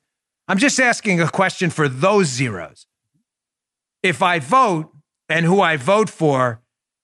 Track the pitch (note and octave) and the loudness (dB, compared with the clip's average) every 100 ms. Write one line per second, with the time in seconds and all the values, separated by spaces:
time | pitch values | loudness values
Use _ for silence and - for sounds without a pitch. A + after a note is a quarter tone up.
0 | _ _ _ _ - F#3+ C4+ - B3 A3 | _ _ _ _ -6 0 0 2 0 0
1 | A3 F3 E3 - F#3 - F3+ - C#3+ B2+ | -2 0 0 0 -2 0 -4 -2 -2 0
2 | F#3 G#3 F3 B2 C3 F#2+ D#2 - _ _ | 0 2 2 -2 -6 -6 -12 -18 _ _
3 | _ _ _ _ _ _ _ _ _ _ | _ _ _ _ _ _ _ _ _ _
4 | F#3 C3 F#3 F3 C3 B3+ B3 E3 D#3 _ | -4 0 0 0 0 2 2 0 -6 _
5 | _ _ - D#3+ E3 G3 F3 D#3 B2 G3+ | _ _ -6 -2 2 2 2 0 0 0
6 | A3 - D#3 C3+ B2+ A2+ _ _ _ _ | 0 -2 0 2 0 -4 _ _ _ _